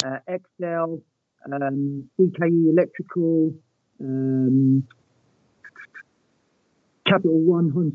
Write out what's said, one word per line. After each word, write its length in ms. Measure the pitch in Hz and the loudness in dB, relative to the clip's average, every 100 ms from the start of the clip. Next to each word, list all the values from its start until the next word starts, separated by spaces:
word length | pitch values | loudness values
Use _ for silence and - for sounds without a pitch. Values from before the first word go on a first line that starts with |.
| 131 | -4
uh, 140 | 131 - | -6 -8
Excel, 760 | 185 _ - 175 170 165 160 _ _ _ _ - | -10 _ -10 -6 -4 -4 -8 _ _ _ _ -10
um, 560 | 139 139 139 139 139 135 - | -4 -4 -2 -4 -6 -8 0
D 120 | 180 | 0
K 120 | - 170 | 2 0
E 220 | 170 160 | 2 4
Electrical, 840 | 165 - - - 175 165 165 160 - _ _ _ - | 4 2 -4 -8 -2 0 2 0 -4 _ _ _ -14
um, 880 | 135 131 131 131 131 135 135 135 135 _ _ _ _ _ _ _ - - - - - _ _ _ _ _ _ _ _ _ 190 | -8 -4 -2 0 2 4 4 2 0 _ _ _ _ _ _ _ -20 -20 -20 -20 -20 _ _ _ _ _ _ _ _ _ -2
Capital 320 | 190 185 160 | 0 2 2
One 280 | 165 170 165 | 2 2 2
Home 220 | 151 156 | 0 -2